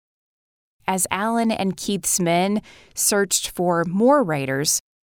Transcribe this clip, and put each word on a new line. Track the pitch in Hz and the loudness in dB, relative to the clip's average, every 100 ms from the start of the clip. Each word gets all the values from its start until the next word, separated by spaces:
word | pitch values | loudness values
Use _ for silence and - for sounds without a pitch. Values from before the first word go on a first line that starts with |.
| _ _ _ _ _ _ _ _ - | _ _ _ _ _ _ _ _ -4
As | 190 - | -2 -2
Allen | 180 220 233 226 | -2 0 0 0
and | 220 196 180 | 0 -2 -4
Keith's | - 202 - - | -4 -4 -2 0
men | 170 170 196 208 - - - | 2 2 2 -2 -6 -20 -18
searched | - - 208 196 - - | -4 0 2 0 -2 -4
for | - 180 170 170 | -2 0 0 0
more | 190 233 294 | 2 4 4
raiders, | 190 151 135 135 156 - - _ | 2 -2 -2 -2 0 -2 -6 _